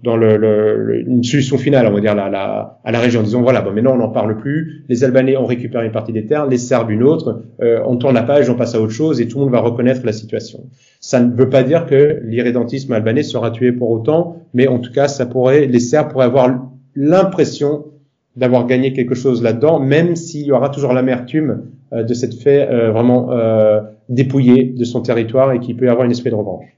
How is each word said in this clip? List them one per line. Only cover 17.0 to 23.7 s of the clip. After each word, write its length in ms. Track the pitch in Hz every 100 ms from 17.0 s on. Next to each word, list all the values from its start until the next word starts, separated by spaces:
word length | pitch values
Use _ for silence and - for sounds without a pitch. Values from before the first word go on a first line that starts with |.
| 143 185 185 - 123 - 143 147 - - _ _ _ 120
d'avoir 300 | 123 123 123
gagné 260 | 127 135
quelque 240 | 131 123 117
chose 260 | 131 120
là-dedans, 380 | 113 117 147 160
même 380 | 135 147 175 170
s'il 280 | - 147 143
y 60 |
aura 160 | 127 135
toujours 240 | 139 135
l'amertume, 680 | 127 131 123 123 156 151 110 - - _
euh, 100 | 117
de 100 | 113
s'être 200 | 120 120
fait, 340 | - 143 143 -
euh, 220 | 123 113
vraiment, 400 | 110 120 123 123
euh, 480 | 123 113 110 107